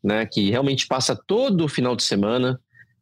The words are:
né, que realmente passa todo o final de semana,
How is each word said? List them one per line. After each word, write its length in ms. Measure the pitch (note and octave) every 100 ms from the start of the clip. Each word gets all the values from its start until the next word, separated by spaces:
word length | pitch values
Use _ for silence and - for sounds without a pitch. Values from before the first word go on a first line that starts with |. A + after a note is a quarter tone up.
né, 220 | G2+ G#2+ A2
que 240 | A2+ G2
realmente 380 | A#2+ C#3 C3 -
passa 280 | C3 - B2 -
todo 380 | G#3 C4+ F3+ D3+
o 40 |
final 260 | - B2 A#2+
de 80 |
semana, 560 | - G2+ G#2 B2 B2+ B2+ _ - - _